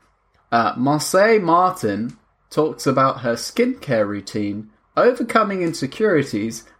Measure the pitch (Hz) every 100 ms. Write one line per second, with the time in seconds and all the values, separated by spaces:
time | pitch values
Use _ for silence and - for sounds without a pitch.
0 | _ _ _ _ _ 117 117 - 135 147
1 | - 190 214 214 170 170 185 180 107 98
2 | 120 - _ _ _ - 151 - 143 131
3 | 135 123 120 117 - - 247 269 - 113
4 | 101 104 101 107 104 101 107 _ _ -
5 | 233 247 233 226 202 196 170 165 131 -
6 | 214 160 135 104 113 - -